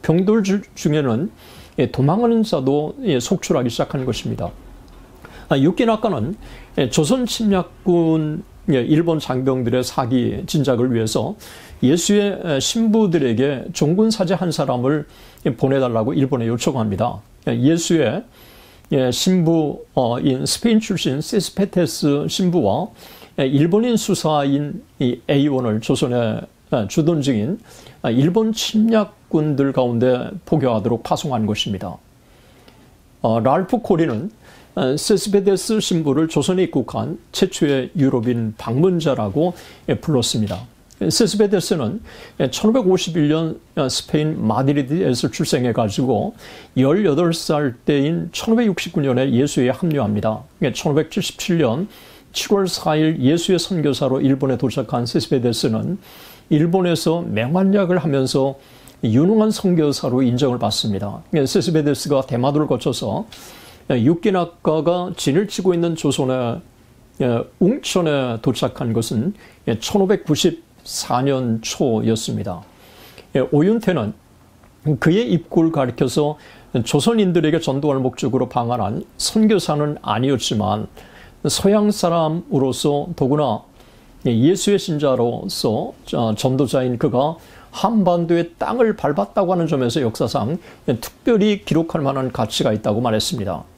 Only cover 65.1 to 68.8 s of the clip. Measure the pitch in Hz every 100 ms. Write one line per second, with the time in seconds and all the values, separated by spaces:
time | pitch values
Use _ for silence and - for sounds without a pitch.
65.1 | 175 - 143 208 - 185 175 170 160 147
66.1 | 139 135 131 120 117 - _ - - _
67.1 | - 131 117 - - 175 269 - 196 165
68.1 | 143 127 113 139 120 131 -